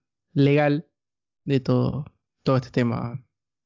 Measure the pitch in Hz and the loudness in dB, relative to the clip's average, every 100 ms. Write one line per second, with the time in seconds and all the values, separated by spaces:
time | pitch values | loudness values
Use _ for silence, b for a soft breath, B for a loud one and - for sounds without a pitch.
0 | _ _ _ 143 139 143 147 147 - _ | _ _ _ 0 2 4 2 0 -6 _
1 | _ _ _ _ - 139 131 127 127 127 | _ _ _ _ -4 -2 0 0 0 -4
2 | 147 - _ _ - 131 127 - 120 117 | -10 -18 _ _ -2 -2 -2 -2 -2 -4
3 | 120 123 - _ _ _ | -8 -12 -16 _ _ _